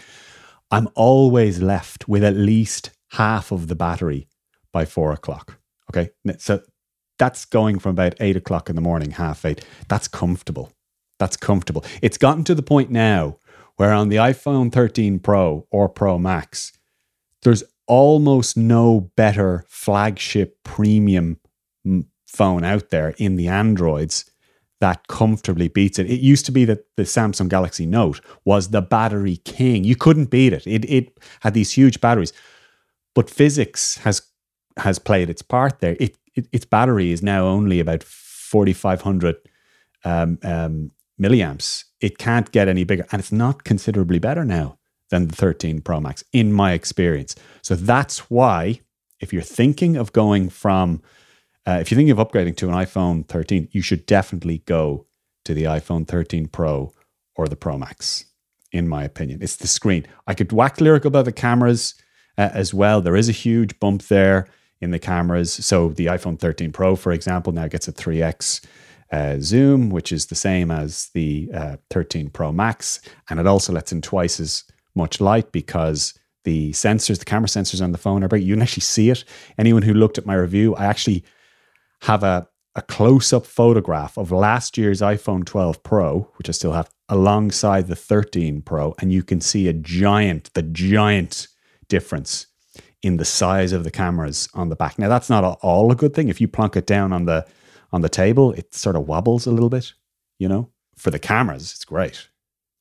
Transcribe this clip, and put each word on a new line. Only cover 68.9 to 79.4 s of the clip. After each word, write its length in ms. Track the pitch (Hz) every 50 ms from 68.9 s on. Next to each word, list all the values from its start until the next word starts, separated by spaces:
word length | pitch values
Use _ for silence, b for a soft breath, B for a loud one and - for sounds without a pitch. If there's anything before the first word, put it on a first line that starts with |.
| b b b b -
uh, 240 | 76 73 71 71 69
zoom, 500 | 71 78 104 123 139 139 139 135 123 107
which 220 | 95 85 - - 87
is 140 | 78 -
the 80 | - 82
same 360 | - - 101 92 90 90 82
as 400 | 82 80 76 76 80 - - - _
the, 380 | 87 80 76 73 76 78 - -
uh, 240 | 85 76 73 71 - - _
thirteen 400 | - 92 80 - - 85 76 71
Pro 220 | - - 82 76 78
Max. 480 | 85 104 113 113 - - - - - B B B B B -
And 100 | 82 80
it 80 | 85
also 260 | 95 98 98 - - 90
lets 200 | 80 73 - 87
in 80 | 82
twice 400 | - - - 95 87 87 - -
as 240 | 82 78 - - - _ _ _ _ _ _
much 260 | 92 85 80 - -
light 320 | 101 98 107 117 107 - -
because 640 | 87 76 - - 85 80 80 78 73 - - - _ _ _ _ _ _
the 280 | 85 82 78 78 76 76
sensors, 460 | - - 107 104 110 - - 107 87
the 80 | -
camera 220 | - 104 107 113 104
sensors 340 | - 104 95 - - 92 95
on 100 | 90 85
the 60 | 85
phone 260 | - 101 98 98 95
are 40 | 92
bright. 160 | 110 107 95
You 100 | 92 101
can 80 | 110 120
actually 180 | 123 - -
see 300 | - - - 113 107 113
it. 140 | 127 123 - B B B